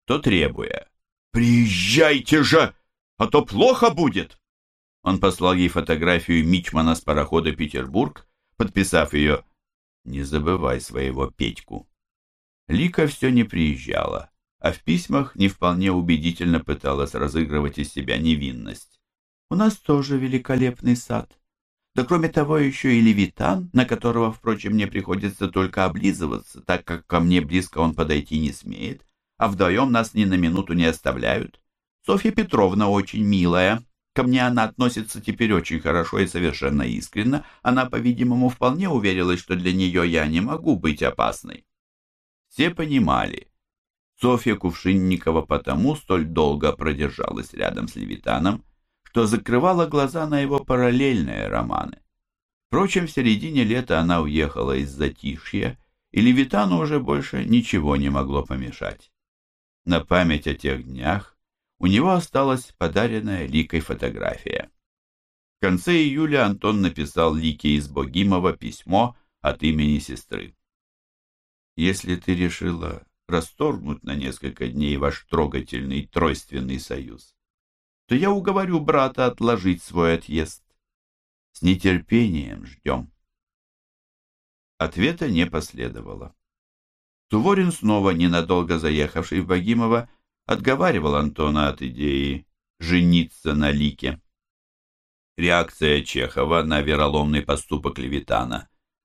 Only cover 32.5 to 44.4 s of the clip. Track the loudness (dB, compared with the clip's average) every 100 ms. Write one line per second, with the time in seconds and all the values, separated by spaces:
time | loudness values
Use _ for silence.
32.5 | 2 4 4 2 2 0 -2 2 4 4
33.5 | 4 2 0 -6 _ _ -2 2 2 2
34.5 | 2 0 0 -2 -2 -10 -10 -6 -2 2
35.5 | 2 0 -4 -2 -2 0 -2 -2 0 -2
36.5 | -2 -2 -2 -2 -6 -6 -4 -2 -2 -6
37.5 | -6 -2 0 0 -2 -2 0 0 2 0
38.5 | 0 -2 0 -2 0 0 0 0 -2 -2
39.5 | -2 0 0 2 2 2 0 0 0 -2
40.5 | -2 -2 0 0 -2 -2 0 -2 -2 -14
41.5 | -20 _ _ _ _ _ _ _ _ _
42.5 | -2 -2 0 0 2 2 2 -2 -8 -16
43.5 | _ _ _ _ _ _ -2 2 2